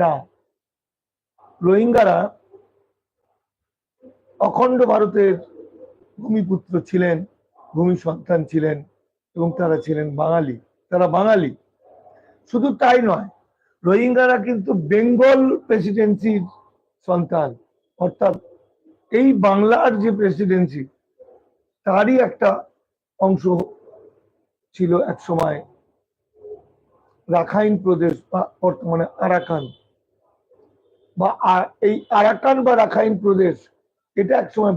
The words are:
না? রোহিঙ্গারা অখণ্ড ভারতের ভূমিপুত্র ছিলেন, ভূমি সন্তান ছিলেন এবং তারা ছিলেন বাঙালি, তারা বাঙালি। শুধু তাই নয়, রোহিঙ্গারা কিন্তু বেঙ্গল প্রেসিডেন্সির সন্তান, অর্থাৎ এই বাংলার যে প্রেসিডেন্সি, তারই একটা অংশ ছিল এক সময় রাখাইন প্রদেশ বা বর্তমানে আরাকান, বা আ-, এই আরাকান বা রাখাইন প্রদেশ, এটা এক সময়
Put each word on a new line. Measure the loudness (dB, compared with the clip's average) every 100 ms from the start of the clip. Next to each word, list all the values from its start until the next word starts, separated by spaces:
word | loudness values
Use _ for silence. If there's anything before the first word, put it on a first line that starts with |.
না? | -2 -4 -10 _ _ _ _ _ _ _ _ _ _ _ _ -4
রোহিঙ্গারা | 0 2 2 2 2 0 -4 -10 _ -20 _ _ _ _ _ _ _ _ _ _ _ _ _ _ -20 _ _ -4
অখণ্ড | -2 0 0 2 2
ভারতের | 2 0 2 2 0 -8 -20 -20 -20 -20 _ _ -12
ভূমিপুত্র | -4 -4 -2 -6 -4 -6 -4
ছিলেন, | -2 0 -2 -6 _ _ _ -8 -2
ভূমি | 0 0
সন্তান | -4 -8 -2 -2 -2
ছিলেন | -2 -2 -4 -10 _ _ _ _ -6
এবং | -4 -2
তারা | -2 -2 -2
ছিলেন | -6 -4 -4
বাঙালি, | -2 -2 -2 -8 _ _ _
তারা | -2 0
বাঙালি। | 0 2 2 0 -6 _ _ _ -20 -20 _ _ _ _
শুধু | -4 -2 0
তাই | 2 2
নয়, | 2 -2 -6 -18 _ _ _ _
রোহিঙ্গারা | 0 2 2 2 2 2
কিন্তু | -2 -4 -2
বেঙ্গল | -4 0 2 2 4 4 4 2 0 -2
প্রেসিডেন্সির | -2 0 0 0 0 0 -2 -4 -14 _ _ _ _ -4
সন্তান, | -4 -2 -2 -4 -8 _ _ _ -6
অর্থাৎ | -6 -2 -2 -2 -10 -20 _ _ _ _ _
এই | 2 2
বাংলার | 4 2 4 2 2 2 0
যে | -2
প্রেসিডেন্সি, | 0 0 0 0 0 0 -4 -14 _ _ _ -20 _ _ _ _ _ -2
তারই | 0 2 2 0
একটা | 0 -2 -2 -8 _ _ _ _ -4
অংশ | -2 0 0 -2 -4 -14 -20 -20 -20 _ _ _ _ _ _ -4
ছিল | 0 0 -2
এক | -6
সময় | -6 -4 -2 -4 -12 _ _ _ _ _ _ _ -20 -20 _ _ _ _ _ _ -4
রাখাইন | -2 -2 -2 0 0
প্রদেশ | 0 0 -2 -4 _
বা | -6 -6 _
বর্তমানে | -4 -4 -4 -4 -4 -4 -2
আরাকান, | -2 -2 -8 -8 -16 _ _ _ _ _ _ _ _ _ _ _ _ _ -4
বা | -4 -2 0
আ-, | 0 -2 _
এই | -2 0 0
আরাকান | 2 2 2 0 2
বা | 2 2
রাখাইন | 2 0 0 0
প্রদেশ, | 0 2 0 -2 _ _ _ _ _ -4
এটা | 0 0
এক | -2 -2
সময় | -2